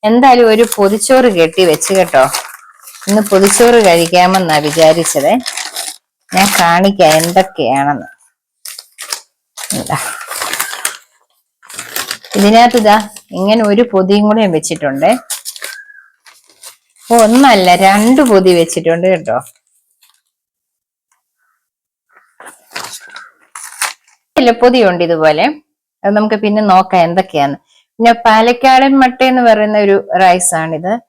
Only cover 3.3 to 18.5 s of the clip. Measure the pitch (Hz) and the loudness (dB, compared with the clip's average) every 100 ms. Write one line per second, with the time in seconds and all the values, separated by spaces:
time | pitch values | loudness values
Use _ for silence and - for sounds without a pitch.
3.3 | 196 196 - 240 240 202 170 165 180 180 | 0 0 2 4 4 4 2 2 2 2
4.3 | 190 175 156 151 156 160 165 160 147 143 | 0 0 -2 -2 2 2 2 -2 -2 -2
5.3 | 240 - - - - - - _ _ _ | -2 -4 -14 -14 -14 -14 -18 _ _ _
6.3 | 180 202 196 170 170 196 196 165 156 165 | -2 -2 0 0 0 0 2 2 2 0
7.3 | 185 185 - 123 135 143 135 85 _ _ | -2 -2 -4 -4 -2 -2 -6 -10 _ _
8.3 | _ _ _ - - _ _ - - _ | _ _ _ -20 -20 _ _ -14 -14 _
9.3 | _ _ - - 143 - 143 - - - | _ _ -20 -10 -10 -6 -8 -8 -14 -16
10.3 | - - - - - - - _ _ _ | -14 -12 -10 -12 -12 -14 -14 _ _ _
11.3 | _ _ _ _ - - - - - - | _ _ _ _ -20 -14 -14 -12 -14 -10
12.3 | 202 202 226 240 240 214 214 208 - _ | -2 2 4 4 2 2 0 -2 -16 _
13.3 | 185 190 220 214 202 240 196 185 202 208 | -6 -2 0 0 0 0 0 0 0 2
14.3 | 220 208 160 156 151 147 135 160 247 - | 0 0 -2 -4 -6 -6 -2 -2 -2 -6
15.3 | - - - - - - 65 _ _ _ | -16 -14 -18 -18 -18 -20 -20 _ _ _
16.3 | _ _ _ - _ _ _ - 233 214 | _ _ _ -20 _ _ _ -2 2 2
17.3 | 240 277 214 180 175 190 202 220 262 269 | 4 4 4 2 2 2 2 2 2 4
18.3 | 196 185 | 4 4